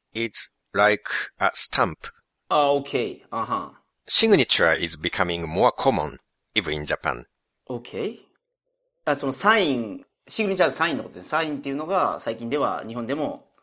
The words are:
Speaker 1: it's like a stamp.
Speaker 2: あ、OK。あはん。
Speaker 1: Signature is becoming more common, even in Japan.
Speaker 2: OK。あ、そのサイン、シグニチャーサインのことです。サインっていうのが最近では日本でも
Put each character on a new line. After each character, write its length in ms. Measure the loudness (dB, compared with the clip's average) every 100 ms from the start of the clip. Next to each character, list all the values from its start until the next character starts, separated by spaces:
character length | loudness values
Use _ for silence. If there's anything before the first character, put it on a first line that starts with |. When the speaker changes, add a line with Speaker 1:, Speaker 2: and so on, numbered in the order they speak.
| _
Speaker 1:
it's 360 | -6 -4 -4 -8 _ _
like 320 | 4 4 4 0 -6 -6 0
a 120 | 0
stamp. 600 | 2 0 2 0 0 -14 -18 _ _ -2
Speaker 2:
あ、 240 | 2 4
OK。 520 | 2 0 -2 -2 -6 -8
あ 80 | -6 -4
は 100 | -4
ん。 200 | -6 -14 _ _ -2
Speaker 1:
Signature 720 | 2 6 6 6 4 4 4
is 160 | 0 -4
becoming 480 | -6 -2 -2 -2 -2
more 260 | 2 2 4
common, 440 | 2 2 0 -6 _ _ _ -4
even 180 | -2
in 100 | -4
Japan. 420 | -2 -2 -2 -6 -10 _ _ _ -12
Speaker 2:
OK。 520 | -10 -10 -8 -8 -10 _ _ _ _ _ _ _ _
あ、 100 | -4 -2
そ 100 | -2
の 60 |
サ 240 | -2 2 2
イ 160 | 2 0
ン、 300 | -4 -10 -16 _ -10
シ 200 | -4 0
グ 60 |
ニ 40 | 2
チ 80 |
ャ 40 | 2
ー 40 |
サ 160 | 2 -2
イ 60 |
ン 40 | -2
の 60 |
こ 60 | -6
と 60 | -12
で 80 |
す。 40 | -4
サ 160 | -2
イ 60 | -2
ン 80 | -4
っ 40 |
て 60 | -6
い 60 |
う 20 | -6
の 100 | -2
が 320 | 0 0 -2
最 160 | -4 -6
近 120 | -2
で 80 | 0
は 280 | 0 -2 -6
日 80 | -8
本 100 | -4
で 80 |
も 380 | -4 -4 -6 _ _